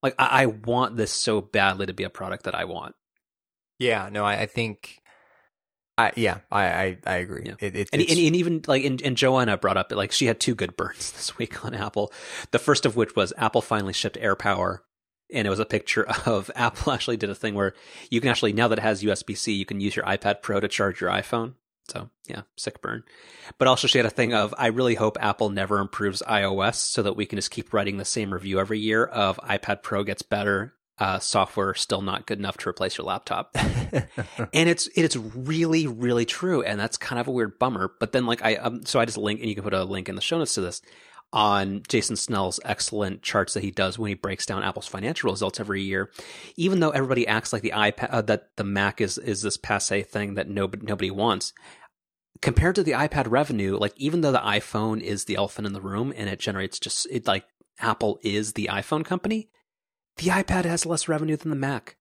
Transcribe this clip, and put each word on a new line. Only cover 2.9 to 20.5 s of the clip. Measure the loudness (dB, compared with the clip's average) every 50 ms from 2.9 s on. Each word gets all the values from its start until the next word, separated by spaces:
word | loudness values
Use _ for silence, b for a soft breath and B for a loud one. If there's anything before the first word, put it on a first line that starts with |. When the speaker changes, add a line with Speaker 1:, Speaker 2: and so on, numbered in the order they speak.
| -16 _ _ _ _ _ _ _ _ _ _ _ _ _ _ _ _ _
Speaker 2:
Yeah, | 0 2 2 2 -2 -4
no, | -4 0 0
I, | 2 2 0
I | -2
think, | -2 -2 -4 -4 -4 -6 _ -16 -20 -20 _ b b b b b b b b b b b _ _ _ _ _ _ _ _ 2
I, | 2 2 4
yeah, | 2 2 2 2 -2 -8 _
I, | 0 2 2
I, | 2 2 2 0 -2 -2 -4 -4
I | -4 -2
agree. | -2 -4 -6 -8 -10 -10 -10
Speaker 1:
Yeah. | -10 -6
Speaker 2:
It, | -6 -6 -4
it, | -4 -4 -2
Speaker 1:
And, | 2 2
Speaker 2:
it's | 4 4
Speaker 1:
and, | 4 4
and | 6 4 4
even, | 4 2 2 0 -2 2 2
like, | 2 2 2
and, | 0 -2 0
and | -2 -2 0 4
Joanna | 4 4 6 4 4 4 2 2
brought | 2 2 2 2
up, | 0 0
like, | 0 -2 0 0 2
she | 2 4 2
had | 2 2
two | 2 0 0
good | 0 -2 -4 -2 -4
burns | -6 -6 -6 -10 -10 -10
<laughs> | -10 -8
this | -8 -8 -6 -6
week | -6 -6 -6 -10 -10
on | -8 -6
Apple. | -6 -6 -4 -2 -2 -2 -2 B B B B B B B B
The | 0 2
first | 4 4 4 6 4
of | 2 4
which | 4 0 2 4
was | 0 0 2 0
Apple | 0 0 2 2 2
finally | 2 2 0 0 0 -2
shipped | -2 -2 -2 -2 -4 -2
AirPower, | 0 0 0 2 2 0 2 2 2 0 -2 -4 _ _ _ _ _ _ _ _ _ _ -2
and | -2 0
it | 0
was | 2 0
a | 0
picture | 0 0 -2 0 0 0 0 2 0 0 -2
<laughs> | 0
of | 0 0 0 -2 -4 -2
Apple | 0 0 0 0 0 -2 -2 -2
actually | -2 -2 -4 -2 -2
did | -2 -4
a | -6
thing | -4 -4 -4 0
where | 0 0 0 0 B B B B B B B
you | -2 2
can | 4 4
actually, | 2 4 2 2 4
now | 4 4 4
that | 4 2
it | 2
has | 0 0 2 2
U | 0
S | 0 0 -2
B | -8 -6
C, | -6 -2 -2 -2
you | -2 -2
can | -4 -4 -2
use | -2 -2 -2
your | -2 -2
iPad | 0 -2 0 2 0 0 0
Pro | -2 -2